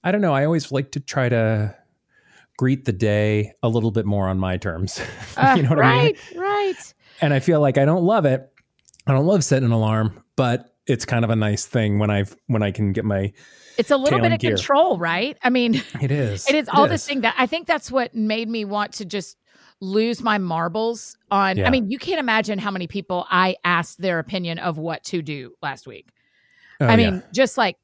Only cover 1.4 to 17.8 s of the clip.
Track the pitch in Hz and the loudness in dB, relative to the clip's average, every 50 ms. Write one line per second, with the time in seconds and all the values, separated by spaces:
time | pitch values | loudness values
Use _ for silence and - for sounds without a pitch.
1.4 | 113 110 110 107 104 104 - _ _ _ _ _ _ _ _ _ _ _ _ _ | 2 2 2 0 0 -2 -4 _ _ _ _ _ _ _ _ _ _ _ _ _
2.4 | _ _ _ - 131 127 135 135 131 - 104 92 113 107 104 107 104 107 107 107 | _ _ _ -2 0 0 0 0 0 -4 -2 0 0 2 2 2 2 2 2 0
3.4 | 104 - - _ - 120 113 120 110 113 98 113 104 101 101 101 95 95 95 95 | -2 -4 -6 _ -2 0 0 2 0 0 0 0 0 0 0 0 0 0 0 0
4.4 | 92 92 92 90 - 101 82 82 92 98 - - - - - - - - - - | 0 -2 -2 -2 -4 -6 -4 -4 -6 -6 -6 -10 -12 -12 -14 -16 -18 -14 -2 2
5.4 | 254 269 262 196 147 120 156 147 - - - 247 240 466 - - - - - 339 | 4 4 4 4 4 2 4 4 4 4 4 4 4 2 0 -2 -10 -18 -10 -6
6.4 | 359 392 415 415 403 392 359 - - - _ _ _ _ _ - - 147 143 135 | -4 -2 -2 0 -2 -2 -4 -6 -12 -20 _ _ _ _ _ -2 0 2 2 2
7.4 | - - 170 151 147 139 131 139 139 147 160 185 170 180 220 220 156 139 127 131 | 2 2 4 4 4 4 4 4 4 4 4 2 2 2 2 4 4 2 2 0
8.4 | 131 - _ _ _ _ _ _ _ - _ _ - - 135 131 143 170 208 190 | -2 -10 _ _ _ _ _ _ _ -20 _ _ -2 0 2 2 4 4 2 2
9.4 | 143 - 143 131 131 117 117 113 110 110 110 110 110 110 95 - _ _ _ - | 2 2 2 2 2 2 2 2 2 2 2 2 0 -2 -2 -6 _ _ _ -2
10.4 | 131 120 117 123 - _ _ _ _ - 135 117 - - 127 117 117 107 113 110 | 0 0 0 -2 -4 _ _ _ _ -2 -2 -2 0 -2 0 0 0 2 0 0
11.4 | 107 107 104 101 - - - 127 110 104 101 104 107 104 104 101 98 98 - _ | 2 0 0 -2 -4 -4 -2 -2 0 2 0 0 0 2 0 0 -2 -4 -6 _
12.4 | _ - 123 110 107 101 95 - 107 101 95 110 - 107 101 98 98 98 - _ | _ -4 -2 0 0 -2 -2 -2 -2 -2 0 -2 -2 -2 -2 -2 -2 -4 -6 _
13.4 | - - - - - - - - 226 - 285 269 262 294 - 392 359 339 330 330 | -20 -20 -20 -20 -20 -12 -4 -4 0 0 0 2 2 2 2 2 2 2 0 0
14.4 | - 120 - 196 - - 277 285 330 370 262 170 170 165 165 175 226 - - _ | 0 0 0 -2 0 2 4 4 4 4 2 -2 -2 -4 -2 -2 -4 -4 -6 _
15.4 | - 254 254 254 240 240 220 135 110 - - 127 139 127 135 147 135 110 101 95 | -2 0 2 2 2 2 0 0 -2 -6 -8 -4 -2 -2 0 0 0 -2 -2 -4
16.4 | - - 277 311 269 - - 285 285 294 339 311 - - 285 269 226 226 - - | 0 0 0 0 0 2 4 4 4 4 2 -2 -4 -4 -4 -2 -2 -2 0 0
17.4 | 254 240 - 339 330 - 339 294 | -2 0 0 -6 -2 -2 -2 -2